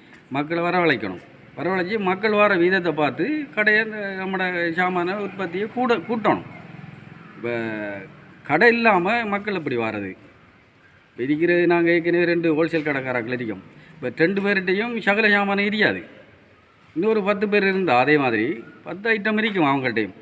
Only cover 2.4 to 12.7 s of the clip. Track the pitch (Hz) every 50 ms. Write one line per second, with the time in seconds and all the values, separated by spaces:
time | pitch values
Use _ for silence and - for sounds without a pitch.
2.4 | 208 208 202 180 170 180 190 190 175 175 151 151 151 143 123 131 170 254 302 311
3.4 | 285 - - 214 214 220 214 214 226 220 214 214 202 196 196 190 190 190 190 190
4.4 | 190 180 180 175 170 170 160 175 185 180 185 180 170 175 190 214 202 196 190 196
5.4 | 190 170 170 185 208 220 - 240 254 240 233 196 165 - 233 226 208 202 131 90
6.4 | - - - - - - - - - - - - - - - - - - - -
7.4 | - 117 120 117 113 113 110 107 104 101 101 98 95 95 - - - - - -
8.4 | - - 139 160 214 240 233 233 233 226 202 180 170 190 226 240 233 208 202 202
9.4 | 202 214 202 180 151 139 127 117 113 113 107 104 101 95 92 - - - - -
10.4 | _ - _ _ _ _ _ _ _ _ _ _ _ _ _ - 120 135 151 151
11.4 | 165 170 175 175 175 170 170 170 170 170 170 175 165 175 170 175 175 170 170 170
12.4 | 165 170 156 143 165 160